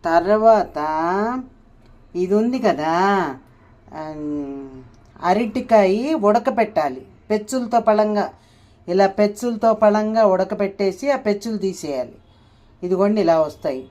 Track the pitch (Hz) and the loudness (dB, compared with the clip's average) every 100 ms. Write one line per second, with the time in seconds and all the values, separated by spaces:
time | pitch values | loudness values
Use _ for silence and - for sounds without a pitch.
0 | 339 339 339 214 220 214 - 151 151 156 | 2 2 4 4 6 6 2 -6 -4 -2
1 | 165 190 220 254 254 _ _ _ - - | 0 0 -2 -6 -10 _ _ _ -20 -20
2 | - 175 180 208 226 254 208 139 156 165 | -12 -6 0 2 0 0 0 0 0 2
3 | 196 196 160 131 - _ _ - - 156 | 2 2 -2 -8 -18 _ _ -20 -18 -14
4 | 156 151 151 147 139 139 135 131 123 - | -12 -10 -8 -6 -8 -12 -14 -18 -20 -20
5 | - - 170 196 233 254 247 220 196 208 | -20 -6 0 0 0 -4 2 4 4 2
6 | 269 311 202 226 233 226 220 - 147 127 | -2 0 2 2 0 -2 -2 0 -4 -6
7 | - - _ 208 214 262 233 233 226 214 | -16 -20 _ -4 -4 -6 -2 0 2 2
8 | 214 208 180 - _ _ _ _ - 180 | 2 -2 -4 -8 _ _ _ _ -4 2
9 | 190 190 208 208 240 226 226 220 214 214 | 2 2 -2 0 -8 0 0 4 2 2
10 | 214 220 214 185 190 190 196 - 196 185 | 0 2 2 2 -2 -2 -4 -2 -4 -2
11 | 277 269 214 208 233 208 190 170 151 135 | -4 -2 -2 -4 -4 -6 -6 -6 -8 -6
12 | 117 131 _ _ _ _ _ _ 180 180 | -8 -12 _ _ _ _ _ _ -4 0
13 | 202 214 165 165 151 - 156 131 131 | 2 2 4 4 2 -2 -6 -6 -12